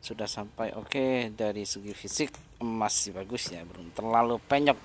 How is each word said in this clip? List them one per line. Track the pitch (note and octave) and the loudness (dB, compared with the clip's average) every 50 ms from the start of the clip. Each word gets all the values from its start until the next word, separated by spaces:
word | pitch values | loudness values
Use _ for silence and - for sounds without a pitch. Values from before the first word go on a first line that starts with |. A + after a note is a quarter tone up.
Sudah | - - A2+ G#2 G#2+ | -10 -12 -8 -6 -6
sampai. | G#2 - - G#2 G2+ - - A2+ G#2+ - | -6 -4 -6 -8 -10 -6 -6 -4 -4 -4
Oke, | A2+ A2 - - C#3 C3 C3 C3 B2+ A#2+ A2+ G#2+ | -8 -8 -4 -2 0 2 2 2 2 0 -2 -2
dari | G#2+ A2+ G#2+ G2+ G#2 G2+ F#2+ | -2 -2 -2 0 -2 -4 -4
segi | - G2 G2 G#2 G2+ | -6 -6 -6 -10 -12
fisik | - - G2+ - - D#3 C#3 - - - - - - A#2+ | -10 -8 -2 0 0 0 0 -2 -12 -20 -20 -14 -6 -4
masih | A#2 A2+ A2+ G#2+ G#2 - - - G2+ F#2+ | -4 0 0 2 4 4 4 2 2 -2
bagus, | F#2 G2 G2 A#2+ A#2+ - - F2+ | -8 -8 -6 -4 -4 -4 -4 -6
ya, | E2+ | -8
belum | E2 F2 F2+ F2+ F2 E2+ - | -12 -14 -14 -14 -14 -14 -8
terlalu | - G#2+ A2+ A2+ A#2 A#2 A#2 A#2+ A2 | -6 -2 4 6 6 6 6 2 -2
penyok. | - - C#3 C#3+ D3 C#3+ C3+ - - | 0 2 2 4 6 6 4 4 2